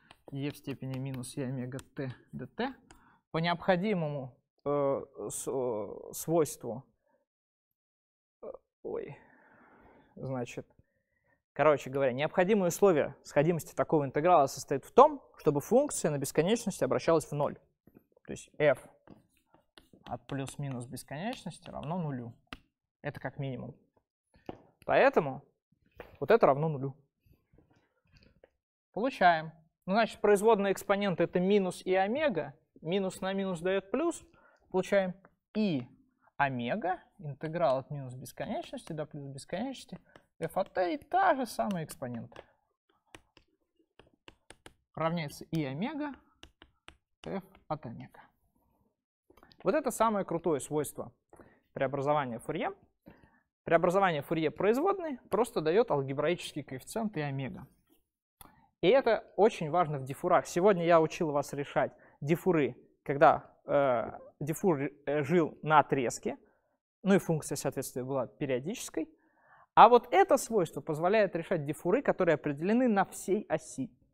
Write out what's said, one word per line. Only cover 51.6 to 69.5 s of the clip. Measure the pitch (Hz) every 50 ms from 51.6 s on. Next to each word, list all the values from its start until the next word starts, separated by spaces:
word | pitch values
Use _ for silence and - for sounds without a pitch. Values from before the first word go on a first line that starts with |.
| _ _ -
преобразования | - 139 131 135 139 135 143 147 151 139 127 117 117
Фурье. | - - 147 165 254 370 392 _ _ _ _ _ _ - - _ _ _ _ _ _ _ _ _ -
Преобразование | - - 165 165 185 170 196 196 185 165 143
Фурье | 139 - 170 160 160 147
производной | 147 - 165 196 226 254 311 392 403 392 349 320 277 - - -
просто | - 190 233 - - 190
дает | 160 156 165 208 247 -
алгебраический | - 143 139 131 135 139 143 151 175 170 - - - 202 -
коэффициент | - 135 131 - - - 214 226 208 - 156
и |
омега. | 147 143 139 135 135 127 - - - - _ _ _ _ _ _ _ _ _ _ _ _ _ _ - - _ _ _ _ _ -
И | - 175
это | 233 269 262 240 - - - - -
очень | - 190 - - - 175 151
важно | 143 175 180 147 151 139
в | 131
дифурах. | 127 139 - - 180 175 151 135 -
Сегодня | - 175 170 214 202 170 170
я | 165 175 165
учил | 160 156 - - 180 156
вас | 139 143 139 -
решать | - 139 143 - - 160 135 117 - - - - _ -
дифуры, | - 139 170 160 - 190 175 160 143 117 123 - - _ _ _ -
когда, | - 147 143 160 147 127 - - - _ _ -
э, | - 147 143 139 135 123 113 - - - - - - - -
дифур, | 151 143 160 - - 202 165 135 139 147 - - -
э, | - 147 151 147
жил | 123 170 180 156 - - -
на | - 147 156 147
отрезке, | 131 - - 135 123 113 - - - - 277 - _ _ _ _ _ _ _ _ _ _ _ _ -
ну | 185 202
и | 180
функция, | - - 165 156 - - 147 -
соответственно, | - 143 - - 127 - - 131 123
была | 127 139 135 120 -
периодической. | - - 156 131 131 123 135 156 226 - - - - - 311 - _ _ _ _ _ _ _ _